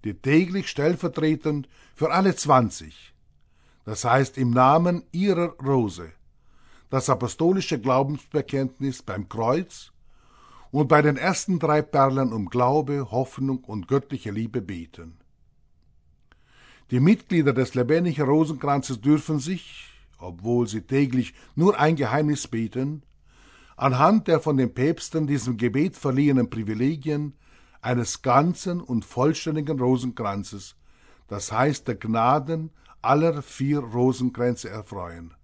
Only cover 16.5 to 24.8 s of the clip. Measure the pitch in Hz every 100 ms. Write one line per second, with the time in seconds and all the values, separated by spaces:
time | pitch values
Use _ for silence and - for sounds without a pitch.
16.5 | _ - - _ 127 147 220 - 175 147
17.5 | 127 127 127 123 160 180 143 135 151 156
18.5 | 147 143 143 - 120 123 151 147 151 139
19.5 | 180 - - - - - _ 90 87 107
20.5 | 120 117 107 - 135 139 127 117 - -
21.5 | - 180 165 147 165 123 131 151 147 -
22.5 | 113 113 123 135 151 - _ _ _ -
23.5 | - _ - 135 127 156 214 - 160 -
24.5 | 139 123 -